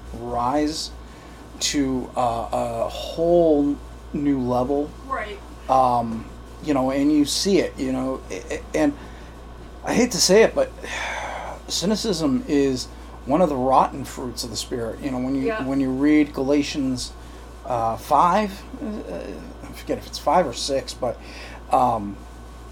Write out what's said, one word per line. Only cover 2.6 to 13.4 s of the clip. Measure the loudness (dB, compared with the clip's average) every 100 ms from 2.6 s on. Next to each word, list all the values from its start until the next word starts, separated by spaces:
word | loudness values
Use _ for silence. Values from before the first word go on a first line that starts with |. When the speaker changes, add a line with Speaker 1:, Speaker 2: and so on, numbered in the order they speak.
| -2 -2 -4
Speaker 1:
whole | -4 -8 0 4 6 8 6 4 0 -6 -16 -8
new | -2 2 2
level. | 2 2 2 0 -2 -6 -6
Speaker 2:
Right. | -6 -6 -10 -14 -8 2
Speaker 1:
Um, | 4 6 4 0 -4 -8 -14 -16 -8
you | 0
know, | 2 2
and | 4 4
you | 4 4
see | 2 4 4
it, | 4 0
you | -2
know, | -2 -2 -4 -8
a-, | -10 -8 -10
a-, | -4
and | 2 2 0 -8 -16 -16 -16 -16 -16 -16 -10
I | -2
hate | 2 4
to | 4
say | 6 8
it, | 8 4
but | 0 -2 -10 -6 -6 -6
<sighs> | -8 -8 -10 -12 -6
cynicism | -2 0 0 0 0 2 0 2
is | 4 4 2 -4 -12 -16 -10 0
one | 4